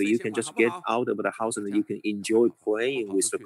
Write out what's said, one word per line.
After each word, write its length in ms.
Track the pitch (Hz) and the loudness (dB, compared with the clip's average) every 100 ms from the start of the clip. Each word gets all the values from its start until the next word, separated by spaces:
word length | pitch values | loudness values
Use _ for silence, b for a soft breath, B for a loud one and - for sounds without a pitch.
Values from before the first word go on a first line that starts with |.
| - | 2
you 80 | 117 | 2
can 140 | 113 | 0
just 160 | 110 113 - | -2 -2 2
get 100 | 113 180 110 | 2 2 -2
out 200 | 113 135 | 0 0
of 80 | 107 | -2
the 160 | 101 - | -2 -2
house 160 | 113 110 | -4 -4
and 80 | 101 104 | -2 -2
you 60 | 104 | -2
can 100 | 101 | -4
enjoy 420 | 104 104 98 110 117 - - | -4 -4 2 4 4 2 -2
playing 400 | 107 123 135 104 95 | 0 0 -2 0 0
with 140 | 90 | 0
the 100 | 95 | -2